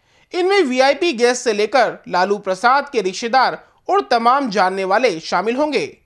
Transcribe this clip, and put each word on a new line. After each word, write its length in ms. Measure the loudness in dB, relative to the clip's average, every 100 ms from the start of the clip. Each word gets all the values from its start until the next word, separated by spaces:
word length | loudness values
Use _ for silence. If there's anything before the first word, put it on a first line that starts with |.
| _ _ _
इनमें 280 | -4 0 2
वीआईपी 520 | 2 2 2 2 0
गेस्ट 280 | 2 0 0
से 120 | -2
लेकर 500 | -2 0 2 0 -2 -6
लालू 300 | -2 0 -2
प्रसाद 520 | -4 0 2 2 0
के 120 | -4
रिश्तेदार 640 | -4 -4 -2 0 0 -2 -12 _ -2
और 180 | -2 0
तमाम 380 | 2 2 2 0
जानने 340 | 0 0 0
वाले 360 | 0 2 0 -2
शामिल 360 | -4 -4 -2 -2
होंगे। 420 | -2 -2 -4 -10